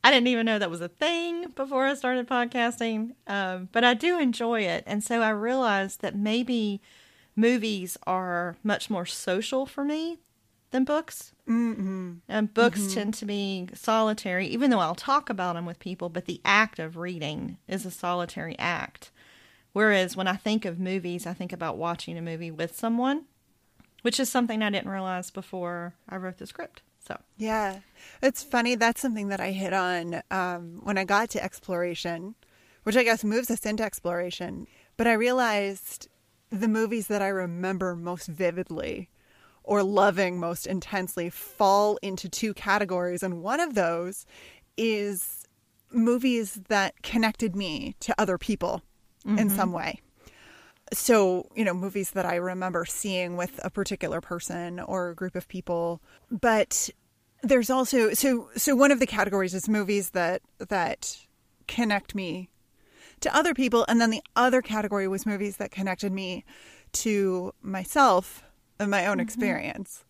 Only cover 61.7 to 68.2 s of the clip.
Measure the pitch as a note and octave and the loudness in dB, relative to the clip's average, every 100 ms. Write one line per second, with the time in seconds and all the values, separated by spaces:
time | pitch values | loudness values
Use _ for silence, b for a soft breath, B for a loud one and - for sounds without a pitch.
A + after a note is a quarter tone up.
61.7 | - A3+ G3+ - G3+ F3+ F3+ F#3 _ _ | -2 2 0 -2 -6 -4 -6 -10 _ _
62.7 | _ b b b b - D4 E4 C4 B3+ | _ b b b b 2 4 4 2 4
63.7 | A#3 - A#3 A#3 A3 - - B3+ B3+ - | 4 4 4 4 0 -2 2 4 4 2
64.7 | G#3+ G#3 G3+ F#3+ F#3+ G#3+ G3+ G3+ F#3+ G3 | -2 0 0 0 -2 -2 -2 -4 -4 -8
65.7 | - F#3+ F#3 G3+ F#3+ F#3 F3+ - B B | -4 -4 -2 -2 -4 -4 -8 -10 B B
66.7 | B B - A3 G#3 G3 F#3 F#3 - G3+ | B B -4 0 2 2 0 -4 -10 -8
67.7 | F#3+ F#3 D4+ C4 F#3 | -8 -2 6 8 6